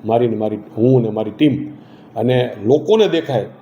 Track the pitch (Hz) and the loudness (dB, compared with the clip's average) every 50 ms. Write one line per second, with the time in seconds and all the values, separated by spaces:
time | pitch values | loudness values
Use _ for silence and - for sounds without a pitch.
0 | 117 107 113 120 123 117 110 107 107 107 107 104 - - - 110 113 131 131 127 | -2 0 2 2 2 0 -2 -2 -4 -4 -6 -6 -10 -12 -4 0 2 4 4 4
1 | 113 110 107 110 107 104 101 - 151 147 123 98 - - - - - - - - | 2 0 -4 -4 -6 -6 -2 0 2 2 2 0 -6 -10 -14 -18 -20 -20 -20 -20
2 | - - - - 113 123 127 123 123 120 101 101 98 110 135 151 - - 214 220 | -20 -14 -8 -4 0 0 2 0 0 -2 -6 -6 0 2 2 2 2 0 2 2
3 | 214 180 165 165 160 - 135 113 98 - - - | 2 2 0 -2 -4 -2 -4 -4 -4 -4 -12 -20